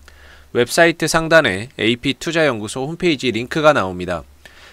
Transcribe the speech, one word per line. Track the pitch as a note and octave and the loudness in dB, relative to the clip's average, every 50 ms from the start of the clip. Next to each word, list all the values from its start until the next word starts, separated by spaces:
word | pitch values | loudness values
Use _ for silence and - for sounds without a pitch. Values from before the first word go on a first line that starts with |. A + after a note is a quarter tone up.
| - - - - - - - - - - - | -20 -20 -20 -20 -20 -20 -20 -20 -18 -4 -2
웹사이트 | A#2 B2 - - F3 E3+ E3+ D#3+ - E3 D3+ | -2 0 0 2 4 4 4 2 0 -2 -2
상단에 | - E3 D#3+ D#3 E3 D#3+ D3 A2+ F#2 F#2+ A2 C3+ - - | 0 -2 0 4 4 4 4 4 0 -2 -6 -8 -6 -2
에이피 | G2+ A2 A#2+ A#2+ - C#3 B2+ | 0 0 0 0 -2 -4 -4
투자연구소 | - - F3 E3 E3 D#3 C#3+ A#2+ G#2+ G#2 G#2 - C3 C3 D3 | -4 -6 -4 0 0 2 2 0 -2 -6 -8 -8 -8 -8 -8
홈페이지 | E3+ D#3+ F#3+ F3 D3+ B2 B2+ B2+ | -6 -4 -2 -2 -2 0 -2 -2
링크가 | G#2 A2+ B2+ A#2+ - E3 D3 D3+ C#3+ | -2 -2 -4 -4 -4 2 2 4 4
나옵니다. | A#2+ G2 F#2 F2+ F2+ F2+ F2 F2 D#2+ D2 - - - - - - - - - | 4 0 -2 -4 -6 -6 -6 -6 -8 -8 -12 -20 -20 -20 -20 -20 -20 -20 -20